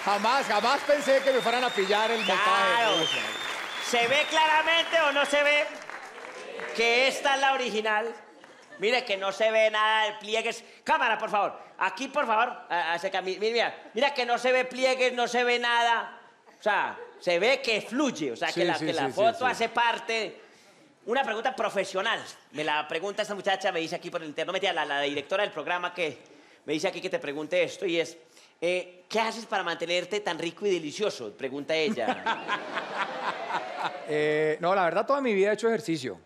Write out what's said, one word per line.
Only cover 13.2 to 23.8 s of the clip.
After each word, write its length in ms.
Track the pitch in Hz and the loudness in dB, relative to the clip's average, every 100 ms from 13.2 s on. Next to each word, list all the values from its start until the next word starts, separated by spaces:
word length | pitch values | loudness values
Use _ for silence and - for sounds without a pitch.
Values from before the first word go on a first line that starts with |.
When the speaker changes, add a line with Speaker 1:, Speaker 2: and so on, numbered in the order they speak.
Speaker 2:
mi-, 160 | 185 185 | -4 -2
mira, 140 | 214 | 0
mira. 220 | 233 180 - - | 2 0 -2 -10
Mira 200 | 208 277 | 0 0
que 120 | 269 240 | 0 0
no 120 | 240 | 0
se 140 | 247 | 2
ve 140 | 254 254 | 2 0
pliegues, 480 | 254 262 254 247 | 0 0 2 2
no 120 | 247 240 | 2 0
se 160 | 240 240 | 2 2
ve 120 | 240 | 2
nada. 640 | 240 233 233 226 - - - _ - - | 2 2 4 2 0 -12 -20 _ -20 -4
O 20 | |
sea, 360 | 208 196 135 104 - - | 0 2 0 -4 -14 -8
se 180 | - 175 | 0 2
ve 220 | 214 269 | 4 2
que 180 | 254 214 | 0 -2
fluye. 520 | - 240 294 - 147 | -2 -2 0 0 -6
O 20 | 113 | -2
sea, 140 | 160 | -4
que 40 | 170 | 0
Speaker 1:
Sí, 80 | 175 | 0
Speaker 2:
la, 120 | 160 | 0
Speaker 1:
sí, 80 | 160 | -2
Speaker 2:
que 60 | |
la 100 | 160 | 0
Speaker 1:
sí, 40 | 135 | -2
sí, 60 | |
Speaker 2:
foto 260 | 147 220 226 | 2 2 2
Speaker 1:
sí. 60 | 254 | -2
Speaker 2:
hace 240 | 233 226 | 0 0
parte 720 | 240 233 220 - 226 196 - - - - - - _ - | 2 2 0 -2 -2 -2 -10 -20 -20 -20 -20 -20 _ -2
una 180 | 247 | 0
pregunta 320 | 262 220 254 254 | 0 0 -2 -2
profesional. 640 | 214 196 190 185 214 196 - - _ | -2 0 -2 -2 -2 -2 -6 -18 _
Me 120 | 139 | -6
la 240 | 156 151 151 | -2 -2 -2
pregunta 340 | 165 190 202 | -4 -4 -4
esta 140 | 196 202 | -4 -2
muchacha, 360 | 196 190 196 | -2 0 0
me 80 | |
dice 160 | 175 | -2